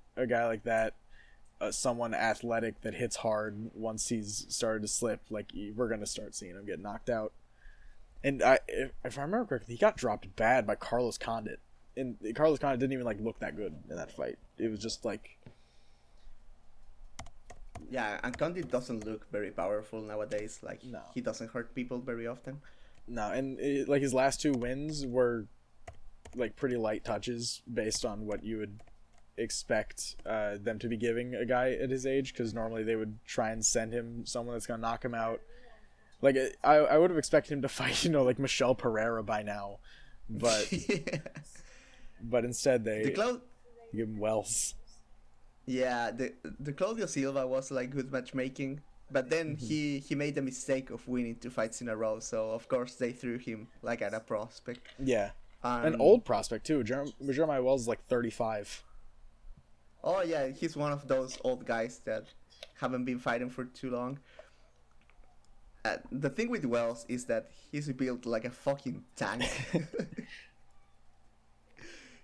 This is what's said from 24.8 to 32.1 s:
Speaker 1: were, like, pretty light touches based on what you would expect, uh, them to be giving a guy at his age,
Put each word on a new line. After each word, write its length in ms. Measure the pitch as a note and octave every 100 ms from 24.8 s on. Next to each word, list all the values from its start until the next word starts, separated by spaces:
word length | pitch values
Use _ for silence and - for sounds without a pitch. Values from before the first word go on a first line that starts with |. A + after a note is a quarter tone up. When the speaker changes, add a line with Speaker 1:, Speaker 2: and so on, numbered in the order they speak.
| D3 D3+ C#3
Speaker 1:
were, 400 | A#2+ B2 A#2 G2+ - - - - - - - -
like, 220 | A#2 A2+ -
pretty 200 | C#3 B2
light 280 | A2 A2
touches 580 | - G#2+ A2+ A#2+ A#2 - -
based 320 | A#2 A2 A2
on 220 | - G#2 G#2+
what 160 | G2+
you 160 | G#2 A2
would 220 | G#2 G#2 - - - - - -
expect, 800 | A2+ - - A2+ - - - - -
uh, 300 | A2 G#2 G#2
them 220 | G2+ G#2+
to 80 | A#2+
be 80 | A2+
giving 380 | A#2 A#2 B2
a 100 | A#2+
guy 280 | A#2 B2 B2+
at 180 | A#2+ C3
his 160 | C3
age, 280 | C3